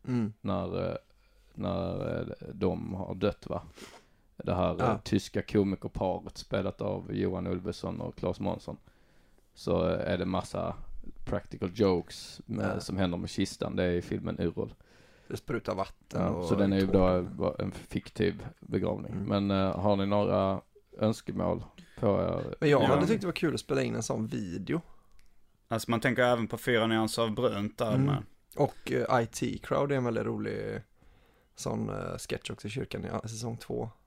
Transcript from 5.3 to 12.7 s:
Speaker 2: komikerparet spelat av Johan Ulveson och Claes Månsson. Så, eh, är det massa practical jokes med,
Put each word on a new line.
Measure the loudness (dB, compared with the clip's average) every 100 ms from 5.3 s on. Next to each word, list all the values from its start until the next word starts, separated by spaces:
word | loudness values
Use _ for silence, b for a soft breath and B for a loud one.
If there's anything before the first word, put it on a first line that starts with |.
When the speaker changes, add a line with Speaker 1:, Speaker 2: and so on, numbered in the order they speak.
| -6
Speaker 2:
komikerparet | 0 2 2 0 -6 -2 -2 -2 -6 -14
spelat | -4 -2 -2 -4
av | -4 -4 -4
Johan | -2 0 0 -2
Ulveson | -2 -4 -4 -6 -4
och | -8 -4
Claes | -4 -2
Månsson. | -2 -4 -8 -12 b b b b b b _
Så, | -8 0 2 2
eh, | 0 0
är | 0
det |
massa | 0 -2 -2 -4 -4 -6 -8 -8 -8 -8
practical | -4 -4 -4 -6 -6
jokes | 4 4 4 0 -12 -14 -14 -6
med, | -2 0